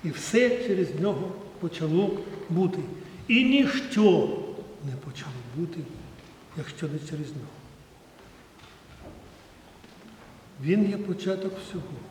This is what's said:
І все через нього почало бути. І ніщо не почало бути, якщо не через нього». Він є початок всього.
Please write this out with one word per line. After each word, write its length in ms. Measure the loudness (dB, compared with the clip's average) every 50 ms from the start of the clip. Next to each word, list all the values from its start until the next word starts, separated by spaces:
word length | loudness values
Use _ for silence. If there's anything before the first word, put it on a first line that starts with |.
| -4
І 60 | -4
все 580 | -6 -4 -6 2 4 6 6 6 4 2 2 0
через 320 | 2 2 2 0 0 0
нього 320 | 0 0 0 0 -2 -6 -6 -10 -12 -14 -12 -6
почало 580 | -6 -6 -4 -2 -2 2 4 4 4 4 2 -2 -6 -8 -10 -10 -6 -2
бути. 300 | 2 4 4 4 2 0 -6 -6 -8 -10 -12 -14 -16 -16 0 4
І 160 | 6 6 6
ніщо 960 | 6 6 6 6 4 2 -2 -4 0 4 6 8 8 8 8 4 2 0 -4 -6 -8 -10 -10 -12 -14 -14 -10 -8
не 100 | -8 -8 -8 -10
почало 280 | -12 -12 -12 -12 -12 -12 -12 -12 -10 -6
бути, 240 | -4 -4 -4 -4 -8 -10 -10 -10 -14 -16 -16 -18 -18 -20 -20 -20 -20 -20 -14 -10 -10
якщо 300 | -10 -10 -8 -8 -6 -6
не 120 | -6 -6
через 280 | -8 -6 -8 -8 -6 -8
нього». 200 | -8 -10 -12 -12 -16 -18 -20 -20 -20 -20 -20 -20 -20 -20 -20 -20 -20 -20 -20 -20 -20 -20 -20 -20 -20 -20 -20 -20 -20 -20 -20 -20 -20 -18 -16 -16 -16 -16 -18 -20 -20 -20 -20 -20 -20 -20 -20 -20 -20 -20 -20 -20 -20 -20 -20 -20 -20 -20 -20 -20 -20 -20 -20 -20 -16 -8
Він 280 | 0 2 4 4 4 4
є 80 | 2 -2
початок 560 | -2 -4 -4 -4 -2 -2 -2 -2 -2 -6 -6 -6
всього. 240 | -12 -10 -10 -10 -8 -8 -12 -12 -14 -16